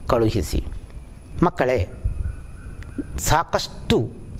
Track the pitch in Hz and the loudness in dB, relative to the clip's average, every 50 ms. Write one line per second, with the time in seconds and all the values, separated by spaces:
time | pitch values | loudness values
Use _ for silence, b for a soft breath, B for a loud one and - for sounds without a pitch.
0 | - - 131 117 113 107 104 107 80 - - - - - - - - - - - | 0 2 4 4 4 4 4 2 0 0 0 -2 -2 -2 -6 -10 -10 -12 -14 -14
1 | - - - - - - - - - 175 - - 143 123 131 113 92 - - - | -14 -16 -16 -18 -16 -6 0 4 4 4 4 4 2 4 4 2 2 0 -4 -2
2 | - - - - - - - - - - - - - - - - - - - - | -2 -2 -2 -2 -2 -4 -4 -8 -10 -14 -14 -14 -12 -12 -12 -12 -12 -10 -8 -8
3 | - - - - - - 147 156 170 - - 202 - - - - - - 233 180 | -8 -6 -6 -2 2 4 4 4 4 2 0 0 0 -2 -8 -4 2 4 4 4
4 | 113 - - - - - - - | 4 0 -4 -10 -12 -12 -10 -10